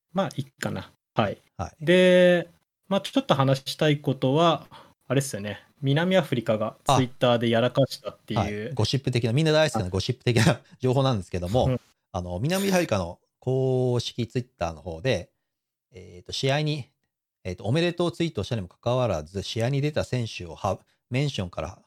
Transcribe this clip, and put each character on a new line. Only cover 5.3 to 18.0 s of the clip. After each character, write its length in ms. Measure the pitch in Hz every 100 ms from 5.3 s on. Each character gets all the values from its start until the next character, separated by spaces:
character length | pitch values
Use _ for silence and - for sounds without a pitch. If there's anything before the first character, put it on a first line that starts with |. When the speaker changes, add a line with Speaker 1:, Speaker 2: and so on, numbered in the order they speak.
| 104
Speaker 1:
よ 40 |
ね。 240 | 104 98 _ -
南 360 | 139 143 175 190
ア 60 |
フ 120 | 151
リ 100 | 120
カ 140 | 113 110
が 180 | 110 - -
Speaker 2:
あ。 100 | 131
Speaker 1:
Twitter 420 | 127 - 123 120
で 100 | 117
や 120 | 117
ら 100 | 123
か 120 | - 131
し 160 | -
た 80 | 104
っ 80 | -
て 160 | -
い 20 | 110
う。 20 |
Speaker 2:
は 320 | 104 104 110
い。 40 |
ゴ 100 | 135
シ 140 | 107 131
ッ 60 |
プ 60 | -
的 140 | 123
な、 80 | 113
み 100 | 127
ん 40 | 160
な 60 |
大 180 | 151 156
好 80 | 113
き 40 |
な 60 | 90
ゴ 120 | 95
シ 120 | -
ッ 60 | 120
プ 60 |
的 140 | - 113
な 220 | 110 120 _
<laughs> 80 | -
情 140 | 127
報 80 | 127
な 120 | 135
ん 40 | 110
で 60 |
す 60 | -
け 100 | 90
ど 80 | 87
も、 180 | 123 131
Speaker 1:
う 40 |
ん。 100 | 123 _ _ _
Speaker 2:
あ 100 | 92
の、 160 | 87 90
南 280 | 143 190 196
ア 40 |
フ 60 | 185
リ 60 | 170
カ 120 | 101
の 200 | 85 90 _ _
公 600 | - 131 131 127 127 120
式 260 | - - 113
Twitter 460 | 127 123 - 85
の 100 | 78
方 180 | 90 80
で、 300 | 127 98 - _ _ _ _ _ _
え 280 | 92 92 90
ー 40 | -
と、 60 |
試 200 | - 135
合 100 | 143
に、 280 | 151 151 - _ _ _ _ _
え 80 | 92
ー 20 |
と、 100 | 90
お 80 | 104
め 80 | 151
で 120 | 175
と 140 | 170